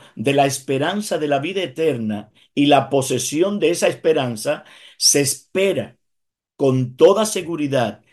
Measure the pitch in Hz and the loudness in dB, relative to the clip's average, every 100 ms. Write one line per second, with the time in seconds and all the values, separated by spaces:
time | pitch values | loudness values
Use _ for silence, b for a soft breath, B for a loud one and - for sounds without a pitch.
0 | B - 117 139 139 131 - 135 156 208 | B -6 -2 2 2 0 -4 -2 -2 -4
1 | 208 160 147 139 156 190 165 131 160 123 | -4 -4 -2 -2 -2 -6 -6 -2 -2 -2
2 | 110 107 - b b - 143 139 135 139 | -4 -6 -10 b b 0 4 4 4 -2
3 | 131 127 - 147 185 202 160 170 190 131 | 0 -4 -4 -2 -2 0 -2 0 -2 -2
4 | 165 151 127 110 143 156 - B B B | 0 0 -2 -6 -6 -6 -8 B B B
5 | - 147 135 - _ 185 196 151 101 _ | 4 4 2 -4 _ -2 0 0 -6 _
6 | _ _ _ _ _ - 135 131 127 127 | _ _ _ _ _ -2 0 0 -2 4
7 | 160 202 214 202 160 160 147 131 110 104 | 6 6 0 -4 -8 -6 -4 -2 -2 -6
8 | b | b